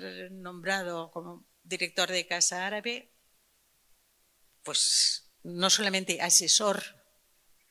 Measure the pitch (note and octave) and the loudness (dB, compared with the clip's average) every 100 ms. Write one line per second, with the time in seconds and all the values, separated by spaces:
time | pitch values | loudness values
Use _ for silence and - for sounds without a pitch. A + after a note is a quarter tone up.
0 | F#3+ F#3 F#3 F#3+ F3+ F3+ E3+ G3 F3+ E3+ | -12 -12 -14 -14 -14 -10 -4 -4 -4 -6
1 | E3 E3+ F3 F3 _ _ E3+ F3+ F3 - | -8 -12 -14 -16 _ _ -10 -6 -4 -2
2 | F3 F3+ E3+ F3 F3+ F3+ F#3+ G#3 A#3 A#3+ | -2 0 -2 0 0 -2 -4 -6 -6 -8
3 | - _ _ _ _ _ _ _ _ _ | -12 _ _ _ _ _ _ _ _ _
4 | _ _ _ _ _ _ - C#3+ - - | _ _ _ _ _ _ -4 0 2 4
5 | - - - _ E3+ F3 F#3+ G3+ G3+ F#3+ | 2 0 -10 _ -10 0 2 4 2 0
6 | F#3 E3+ F3 - E3 - G#3+ G3 - - | 0 0 6 6 6 4 4 0 -4 -16
7 | _ _ _ _ _ _ _ | _ _ _ _ _ _ _